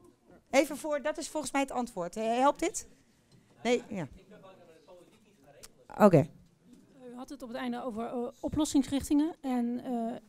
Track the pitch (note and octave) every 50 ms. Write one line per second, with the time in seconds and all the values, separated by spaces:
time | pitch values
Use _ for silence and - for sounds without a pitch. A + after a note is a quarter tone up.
0 | - - _ _ _ - - - _ - - C4+ D#4+ - D4+ - - D#4 D4 C#4+
1 | A#3 D4+ D4+ - D4 - - D#4 D4 - - C#4 C#4 C#4 - B3 A#3+ A#3 - F#3+
2 | E3+ F3 - G#3+ A3 A3+ A#3 B3 C4 C#4+ C#4+ - D#4+ E4+ - - - - - _
3 | _ _ _ _ _ _ _ - _ _ - - - A3+ B3 A#3 A#3 - - F#3+
4 | D3+ B2 - - - - - - - - - - - - - - - F3+ F3+ F3+
5 | F3 F3 _ - _ _ _ _ - - - - - - - _ - - - -
6 | G3+ G3+ E3+ C#3+ - - - - - - _ _ _ - - - - - - C4+
7 | B3+ B3 A#3+ B3 C4 - D4 B3+ C#4 A3+ A#3 C4 C4 B3 A#3+ A#3+ - C4 G#3 A3
8 | A3+ A#3 - B3 A#3+ - - - - D4 - D4 D#4 - - D4 B3+ - C#4+ C4+
9 | - - D#4 C#4+ D4+ E4 - - - C4+ B3+ B3 A#3+ A#3 A#3+ B3 B3 C4 B3 A#3
10 | A3+ A3+ A#3+ A#3+ -